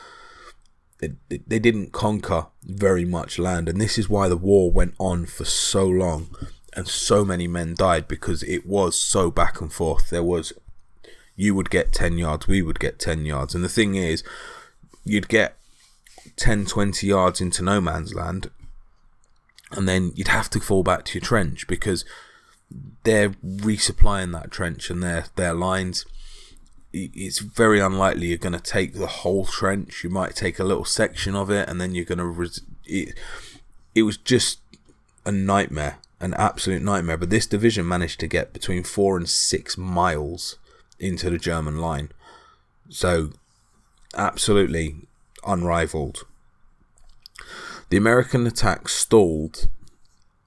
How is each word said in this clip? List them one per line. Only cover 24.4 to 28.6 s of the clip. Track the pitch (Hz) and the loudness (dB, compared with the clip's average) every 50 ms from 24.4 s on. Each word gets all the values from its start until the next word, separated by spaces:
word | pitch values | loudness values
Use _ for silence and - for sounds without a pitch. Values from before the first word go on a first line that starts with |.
| 80 - | -10 -10
trench | - - 92 85 80 - - - | -6 -4 -4 -4 -4 -6 -8 -8
and | 87 87 | -6 -4
their, | 90 87 85 82 - - - | -4 -2 -2 -4 -6 -6 -4
their | - 92 87 82 | -2 -2 0 0
lines. | 85 90 92 92 95 92 92 90 - - - - - - - - - - - - - - - - - - - - | 0 0 0 0 0 -2 -2 -4 -6 -8 -10 -12 -14 -14 -16 -18 -20 -20 -20 -20 -20 -20 -20 -20 -20 -16 -10 -8
I-, | 92 92 - - | -8 -8 -8 -10
it's | - 98 92 - - | -12 -8 -8 -6 -6
very | 104 104 - - 113 110 107 101 | -8 -4 0 2 4 6 6 4
unlikely | 98 95 95 95 95 95 - - 87 | 4 2 2 2 2 2 0 0 -2
you're | 85 85 | -2 -2
gonna | 82 - 92 87 | -2 -2 -4 -6
take | 85 | -6